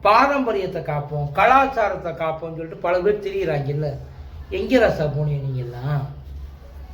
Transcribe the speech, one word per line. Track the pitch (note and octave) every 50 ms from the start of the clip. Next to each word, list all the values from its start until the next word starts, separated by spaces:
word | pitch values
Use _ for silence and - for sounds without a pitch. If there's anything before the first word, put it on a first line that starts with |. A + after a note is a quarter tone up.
பாரம்பரியத்தை | - G3 G#3+ A#3 C4 C#4 C#4+ C#4 C4 A#3+ G#3+ G3 F#3 F3 F3+ E3+ D#3
காப்போம், | - D3+ D3 C#3+ - D3+ D3 C#3+ C#3 -
கலாச்சாரத்தை | - G3 A#3 B3+ C4+ C4+ B3+ - A3+ G#3+ G3 F#3 E3+ - F3 D#3+
காப்போம்னு | D#3+ E3+ D#3+ D#3+ D#3+ - E3 D#3+
சொல்லிட்டு | D#3+ E3 D#3+ D#3+ -
பல | - F3 F3 F3+
பேர் | F3+ G3+ G#3 G3+ G3
திரியிறாங்கல்ல. | G3 F#3+ G3 F#3+ D#3+ D#3 C#3+ C#3 C3+ C#3+ D3 D3+ C#3+ B2+ - - - - - - - - - - -
எங்கே | - F#3+ G#3+ A3+ B3+ B3+
ராசா | A3 F#3+ D#3 - D#3+
போனீங்க | D3 C3 D3 D3+ D3 D3 C#3 C3+
நீங்க | C3+ C3 B2+ B2
எல்லாம்? | A#2+ A#2+ B2+ B2+ C#3 D3 C#3+ - C#3+ - - - - - - - - - - - - - - - -